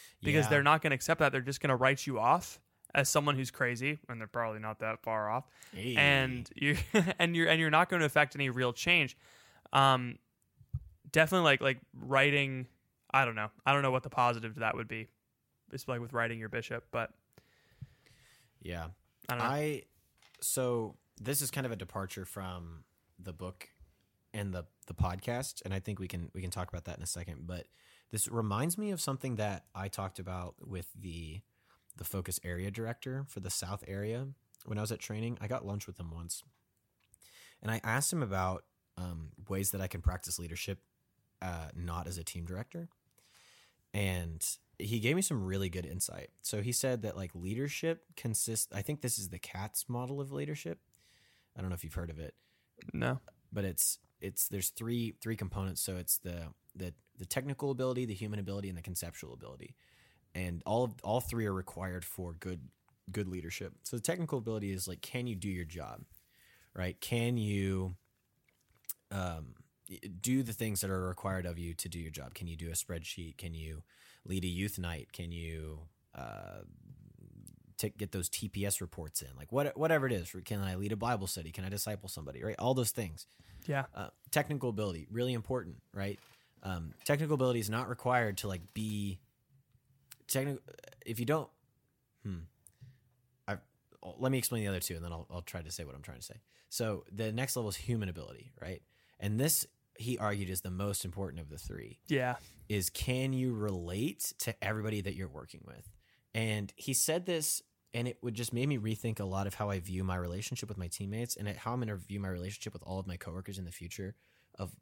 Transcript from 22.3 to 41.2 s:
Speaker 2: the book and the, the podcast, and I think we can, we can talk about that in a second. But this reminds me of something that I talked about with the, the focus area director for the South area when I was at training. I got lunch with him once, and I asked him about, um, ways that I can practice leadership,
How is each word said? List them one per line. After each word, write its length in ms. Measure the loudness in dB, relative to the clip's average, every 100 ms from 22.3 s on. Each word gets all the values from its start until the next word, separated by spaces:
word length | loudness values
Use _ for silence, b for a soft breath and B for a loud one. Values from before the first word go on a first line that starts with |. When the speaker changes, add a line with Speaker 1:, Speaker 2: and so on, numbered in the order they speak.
| -6 -6 -6 -8 -14 -18 _ _ -14
Speaker 2:
the 140 | -12
book 360 | -8 -8 -10 -16 -20 -20 _ _ _ _
and 180 | -4 -2
the, 100 | -4 -6 _ -6
the 80 |
podcast, 680 | 2 2 2 -2 -2 -4 -6
and 100 | -4
I 40 | -4
think 180 | -2 -4
we 100 | -4
can, 220 | -4 -6
we 60 | -6
can 100 | -4
talk 180 | -4 -4
about 160 | -6 -8
that 100 | -6
in 60 |
a 40 | -6
second. 400 | -6 -6 -8 -8
But 200 | -8 -8 b b b b
this 180 | -2 0
reminds 500 | 2 2 2 2 0
me 120 | -2
of 100 | -2
something 360 | 0 -2 -2 0
that 300 | 0 -2 -6
I 140 | -6 -4
talked 300 | -2 -4 -4
about 360 | -6 -6 -6 -10 -8
with 220 | -6 -6 -10
the, 440 | -8 -8 -8 -10 -12 b b b b -10
the 80 |
focus 360 | -4 -2 -2 -4
area 280 | -2 -2 -2
director 540 | -2 -4 -4 -4 -4 -4
for 120 | -6
the 100 | -4
South 340 | -2 -2 -4 -4
area 420 | -2 -2 -2 -4 -10 _ -14
when 140 | -4 -2
I 20 |
was 100 | -2
at 100 | -2
training. 360 | -4 -2 -2 -2
I 80 | -2
got 180 | -2 -2
lunch 200 | -4 -4
with 140 | -8
him 100 | -8
once, 320 | -6 -8 -8 -12 _ _ _ _ _ _ -20 b b b b
and 100 | -2
I 100 | 0
asked 260 | 2 2 2
him 100 | 2
about, 420 | 2 2 2 0 -8 _ _ -8
um, 340 | -6 -6 -8 -10 -4
ways 220 | -2 0
that 80 | 0
I 40 | -2
can 140 | 0
practice 380 | 0 0 -4 -6
leadership, 400 | -6 -6 -6 -6 _ _ _ _